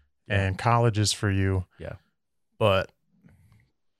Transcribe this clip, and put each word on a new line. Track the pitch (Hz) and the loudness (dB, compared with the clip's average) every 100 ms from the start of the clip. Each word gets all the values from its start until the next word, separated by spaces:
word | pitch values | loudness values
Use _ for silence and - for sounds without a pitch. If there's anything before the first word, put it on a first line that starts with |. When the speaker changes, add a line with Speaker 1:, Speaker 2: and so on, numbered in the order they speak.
| _ _ - | _ _ -6
Speaker 1:
Yeah. | 101 | -2
Speaker 2:
and | 95 92 | -2 -2
college | 117 120 120 107 | 0 2 2 0
is | 101 | -2
for | - 104 | 0 -2
you. | 98 98 95 90 - | 0 0 -2 -4 -12
Speaker 1:
Yeah. | 82 - _ _ _ _ _ _ | -16 -16 _ _ _ _ _ _
Speaker 2:
But | 107 95 - _ _ _ _ _ _ _ _ _ _ _ | 2 2 -2 _ _ _ _ _ _ _ _ _ _ _